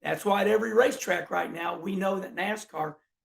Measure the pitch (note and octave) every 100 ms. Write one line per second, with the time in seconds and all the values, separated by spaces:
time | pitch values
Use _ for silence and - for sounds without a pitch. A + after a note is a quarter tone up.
0 | - D#3 - G3+ G3 G#3+ A3+ G#3+ B3+ -
1 | - F3 E3+ F3 E3 E3 E3+ E3+ E3+ G3
2 | F#3+ F#3+ F#3 - F#3+ G#3+ - D#3 D#3 D3+
3 | _ _